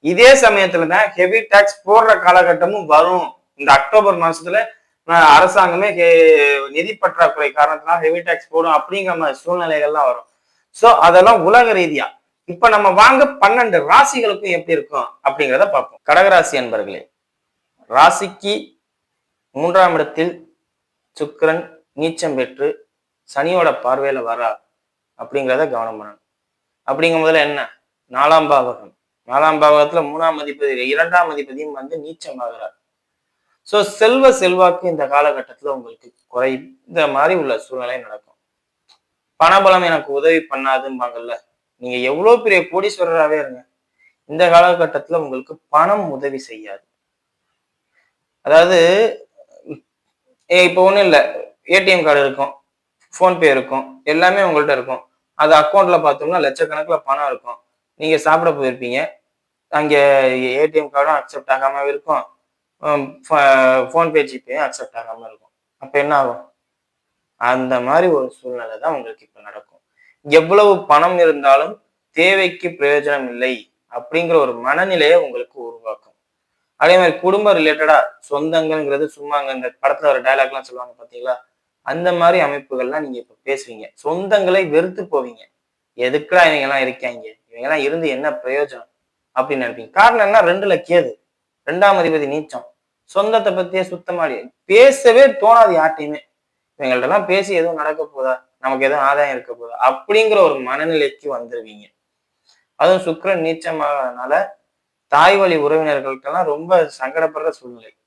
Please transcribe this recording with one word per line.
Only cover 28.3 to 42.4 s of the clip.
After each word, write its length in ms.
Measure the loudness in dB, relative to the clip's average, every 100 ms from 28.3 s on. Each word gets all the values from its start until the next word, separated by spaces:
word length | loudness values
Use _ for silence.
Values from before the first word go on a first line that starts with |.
| 2 2
பாவகம், 460 | 0 0 -8 -16 _ _ _ _
நாலாம் 320 | -2 0 2
பாவகத்துல 400 | 4 4 2 -2
மூணாம் 360 | -4 -4 -4 -4
அதிபதி, 380 | -10 -6 -4 -4
இரண்டாம் 600 | -4 -2 0 0 0 -4
அதிபதியும் 340 | -10 -12 -14
வந்து 280 | -14 -14 -14
நீச்சம் 400 | -14 -18 -18 -12
ஆகிறார். 380 | -12 -12 -18 _ _ _ _ _ _ _ _ _
So 200 | _ -2
செல்வ 500 | -2 0 2 4 4
செல்வாக்கு 560 | 4 0 2 2 2 -4
இந்த 180 | -4 -2
காலகட்டத்துல 600 | 0 0 -2 -10 -12 -10
உங்களுக்கு 440 | -10 -12 -20 _ _ _
குறைந்த 800 | -4 -4 -4 -12 _ _ -4 -2
மாதிரி 320 | 0 0 0
உள்ள 200 | -4 -6
சூழ்நிலை 400 | -8 -12 -10 -10
நடக்கும். 380 | -12 -20 _ _ _ _ _ _ _ _ _ _ _ _
பணபலம் 480 | 2 4 4 2
எனக்கு 280 | 2 -2 -4
உதவி 340 | -2 2 0 -2
பண்ணாதும்பாங்கல்ல, 840 | -6 -4 -4 -4 -8 -8 -10 -14 -14 _ _ _ _
நீங்க 200 | -10 -6
எவ்வளவு 440 | -4 0 2 2